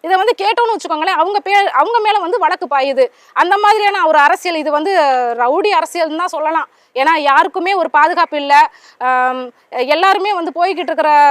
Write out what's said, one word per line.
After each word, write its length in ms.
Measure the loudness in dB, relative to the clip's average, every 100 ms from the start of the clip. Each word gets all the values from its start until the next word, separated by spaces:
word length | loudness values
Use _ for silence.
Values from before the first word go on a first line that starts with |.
இதை 160 | 0 0
வந்து 180 | 0 0
கேட்டோம்னு 360 | -2 0 0
வச்சுக்கோங்களேன், 460 | -2 -4 -4 -2 0
அவங்க 180 | 0 -2
பே-, 260 | 0 0 2
அவங்க 280 | 0 0 0
மேல 180 | 0 -2
வந்து 200 | -2 -2
வழக்கு 280 | -2 -2 -2
பாயுது. 380 | -2 0 0 -2 _ _
அந்த 240 | -2 0 2
மாதிரியான 500 | 2 2 0 0 2
ஒரு 120 | 4
அரசியல், 440 | 2 0 -2 -4
இது 80 | -2
வந்து 220 | -2 0 0 2 0 -2 -2
ரவுடி 340 | 0 0 0
அரசியல்னு 500 | 0 0 -2 -4 -2
தான் 120 | -6 -4
சொல்லலாம். 320 | -2 -2 -6 _ _ -2
ஏன்னா 180 | 0 2
யாருக்குமே 560 | 2 2 2 -2 -2
ஒரு 160 | -2 0
பாதுகாப்பு 460 | 2 2 2 -2 -2
இல்ல. 180 | 2 4 4 -2 -20 _
ஆம், 440 | -2 0 0 -2 -10 _ _ -6 -2
எல்லாருமே 460 | 0 2 0 0
வந்து 200 | -4 -4
போய்கிட்டு 380 | -2 -2 -2 -6
இருக்கிற 180 | -2 2 4 4